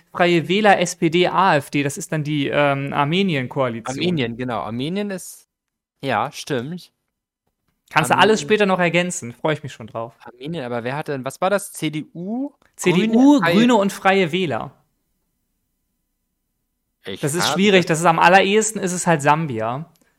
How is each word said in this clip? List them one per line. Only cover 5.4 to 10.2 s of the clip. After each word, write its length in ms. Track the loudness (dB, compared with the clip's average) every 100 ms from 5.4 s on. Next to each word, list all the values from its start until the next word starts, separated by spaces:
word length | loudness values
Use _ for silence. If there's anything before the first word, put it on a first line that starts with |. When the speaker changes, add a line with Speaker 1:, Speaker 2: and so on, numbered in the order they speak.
| _ _ _ _ _ _
Speaker 2:
ja, 260 | -4 -2 -2
stimmt. 640 | -8 -8 -6 -6 -12 -16 _ _ _ _ _ _ _ _ _ _
Speaker 1:
Kannst 200 | -2 2
du 40 |
alles 80 | 4
Speaker 2:
Armenien. 160 | 4 2
Speaker 1:
später 280 | 0 0 2
noch 120 | 2
ergänzen. 540 | 0 0 -2 -6 -12
Freu 200 | -6 -4
ich 120 | -4
mich 80 | -8
schon 160 | -16 -14
drauf. 260 | -10 -12 _